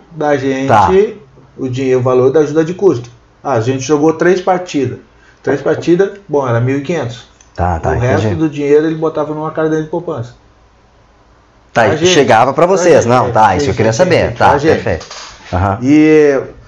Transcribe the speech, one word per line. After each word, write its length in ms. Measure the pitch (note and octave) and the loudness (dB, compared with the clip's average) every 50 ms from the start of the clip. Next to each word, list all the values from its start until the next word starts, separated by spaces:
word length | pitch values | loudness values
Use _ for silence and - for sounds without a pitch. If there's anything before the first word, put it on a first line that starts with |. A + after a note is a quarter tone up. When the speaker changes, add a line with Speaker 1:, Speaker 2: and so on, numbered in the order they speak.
| - _ | -20 _
Speaker 1:
da 260 | E3+ D#3 D3+ D3 D3 | -10 -6 -2 -2 0
gente 300 | C#3 B2+ C3+ C3+ C3 C3+ | 0 0 -2 -4 -2 0
Speaker 2:
Tá. 240 | C3+ A#2 G#2+ - - F#3 F#3+ G#3 A#3 - - - _ _ - - _ _ | 2 2 4 4 4 4 2 2 0 -2 -10 -20 _ _ -20 -20 _ _
Speaker 1:
o 120 | - C3+ C3 | -10 -8 -8
dinheiro, 320 | A#2+ B2+ C3+ C3 B2+ B2+ | -6 -4 -2 0 0 0
o 20 | B2 | 2
valor 300 | C3 B2+ B2+ B2 C3+ C3+ | 2 2 4 2 4 4
da 80 | D#3+ | 2
ajuda 240 | D3+ C#3 D3 D#3+ D#3+ | 0 0 0 -2 -2
de 100 | D#3 F#3 | -2 -2
custo. 340 | F#3+ G3+ F#3+ D3 A#2+ - - - - _ _ _ _ - | 0 0 0 0 0 -6 -14 -20 -20 _ _ _ _ -6
Ah, 80 | C#3 C3+ | -4 -2
a 80 | A#2 | -2
gente 240 | A2 B2 C3 C3+ B2+ | -2 -2 -2 -4 -2
jogou 280 | - D#3 C#3+ D3 D#3+ D#3 | -2 0 2 2 0 0
três 260 | - E3+ F3 F#3 F3+ | 2 0 0 0 0
partidas. 580 | - - F#3 F3 F3+ - - D3 C3 A#2 - - - _ _ _ _ _ _ _ - | 0 -2 -2 -2 -4 -6 -4 -4 -4 -4 -6 -10 -18 _ _ _ _ _ _ _ -6
Três 180 | - C3+ C#3+ C#3 | -4 -4 -2 -2
partidas, 560 | D#3+ D#3 - - - E3+ F3 G3 G3 - - - - | -2 -4 -2 0 0 0 2 0 -2 -4 -10 -12 -4
bom, 160 | D3 C#3+ C3+ B2+ | -4 -2 -2 0
era 120 | A#2 A#2 | 0 0
mil 180 | A#2+ C3 C3+ C#3+ | 0 0 -2 -4
e 20 | |
quinhentos. 480 | C#3+ C#3 F3 D#3+ C3 A#2 A#2+ - - _ _ _ _ _ _ | -4 -4 -6 -6 -6 -8 -10 -14 -20 _ _ _ _ _ _
Speaker 2:
Tá, 240 | - F2+ F2 F2 E2 | -6 -4 -2 -2 -2
tá, 120 | - - | -4 -4
Speaker 1:
O 80 | - - | -2 -2
resto 260 | A#2 A#2+ - - G#2 | 0 0 0 0 0
Speaker 2:
entendi. 80 | A2 - D#3+ | -2 -2 -2
Speaker 1:
do 80 | D#3+ D#3 | -4 -4
dinheiro 380 | C#3 C#3+ C#3+ C#3+ C#3+ D3+ D#3 | -4 -4 -2 2 2 2 2
ele 100 | D#3+ D#3+ | 0 -4
botava 360 | D#3+ D#3+ D#3 D#3 D3+ D3 C#3+ D#3 | -4 -4 -4 -4 -4 -6 -6 -6
numa 200 | D3+ D#3 D#3+ D#3+ | -8 -8 -8 -6
carteira 320 | D#3+ D#3+ D#3 D#3 D#3 D#3 | -4 -2 -2 -2 -2 -4
de 40 | D#3 | -4
poupança. 460 | - E3+ - - D#3+ B2+ A#2 - - _ _ _ _ _ _ _ _ _ _ _ _ _ _ _ _ _ _ _ _ _ _ _ _ _ _ _ - | -8 -8 -6 -6 -8 -8 -10 -12 -14 _ _ _ _ _ _ _ _ _ _ _ _ _ _ _ _ _ _ _ _ _ _ _ _ _ _ _ -2
Speaker 2:
Tá, 120 | A#2+ A2+ | 0 2
Speaker 1:
Pra 100 | G#2+ G2 | 2 2
Speaker 2:
e 40 | D3+ | 0
Speaker 1:
gente. 100 | D#3+ F3+ F#3 | 0 2 2
Speaker 2:
chegava 400 | D3+ C3+ G#2+ A2+ A2 A#2+ C3 C3+ | 2 4 4 4 4 4 2 2
pra 140 | C#3+ E3 | 0 2
vocês, 380 | F3 G3 F#3+ F3+ F3 D#3+ B2 - | 2 2 2 4 4 4 4 4
Speaker 1:
Pra 100 | A2+ A#2+ | 2 2
gente, 80 | B2+ A#2 | 2 2
Speaker 2:
não, 60 | G2+ | 0
Speaker 1:
é, 20 | |
Speaker 2:
tá, 200 | - A2 A2 G#2 | 2 2 4 4
Speaker 1:
sim, 60 | F#2+ F#2 | 2 2
Speaker 2:
isso 80 | - | 0
eu 60 | C3 B2 | -2 0
Speaker 1:
sim, 40 | |
Speaker 2:
queria 160 | - - A2+ - | 0 0 0 2
Speaker 1:
sim, 40 | - | 0
Speaker 2:
saber, 320 | F#3 F3+ E3+ B2+ F#2+ - | 0 2 2 0 0 -2
Speaker 1:
sim, 40 | A#2 | -2
Speaker 2:
tá, 140 | - A2+ F#2+ | 0 0 0
Speaker 1:
pra 100 | E2 C#3+ | 2 2
gente. 140 | C#3+ E3 C3+ A2 - | 2 0 0 0 0
Speaker 2:
perfeito. 240 | A#2 F#2 D#2+ - - - - - - - - - - - | -4 -6 -6 -8 -12 -18 -18 -18 -20 -20 -20 -14 -6 -4
Aham. 260 | F2+ F#2+ G2+ G2 A2+ | -2 -2 -2 -2 -2
Speaker 1:
E, 600 | B2 C3 D3 D3+ D3+ D#3 D#3 D#3 D3+ D3 C#3 B2+ A#2 - - - - | 0 2 4 4 6 6 6 4 4 4 2 0 -4 -6 -12 -20 -20